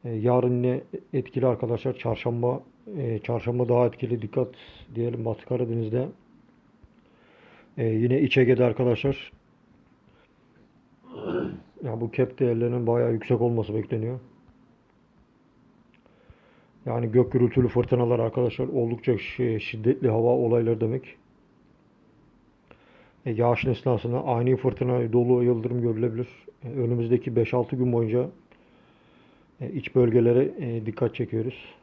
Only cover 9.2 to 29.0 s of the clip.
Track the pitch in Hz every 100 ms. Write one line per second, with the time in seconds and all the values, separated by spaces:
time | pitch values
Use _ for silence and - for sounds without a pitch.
9.2 | - _ _ _ _ _ _ _ _ _
10.2 | _ _ _ _ _ _ _ _ 254 247
11.2 | 202 175 - - - - 120 113 113 -
12.2 | 127 - 123 113 120 123 117 120 120 117
13.2 | - 120 120 117 104 107 104 117 110 127
14.2 | - _ _ _ _ _ _ _ _ _
15.2 | _ _ _ _ _ _ _ _ _ _
16.2 | _ - _ _ _ _ 127 120 117 117
17.2 | 123 131 120 - 123 123 123 123 120 120
18.2 | 117 127 123 - 127 135 117 117 - 110
19.2 | - - 123 110 - 110 110 - 127 110
20.2 | 117 127 120 117 113 113 110 131 - -
21.2 | _ _ _ _ _ _ _ _ _ _
22.2 | _ _ _ _ _ - _ _ _ _
23.2 | 135 113 117 117 127 117 131 123 117 123
24.2 | - 120 123 131 131 - 123 123 120 120
25.2 | 120 123 120 117 117 120 117 110 117 113
26.2 | 123 - - _ 127 131 117 120 117 120
27.2 | 131 117 110 123 113 131 123 117 113 117
28.2 | 160 - _ _ _ _ _ _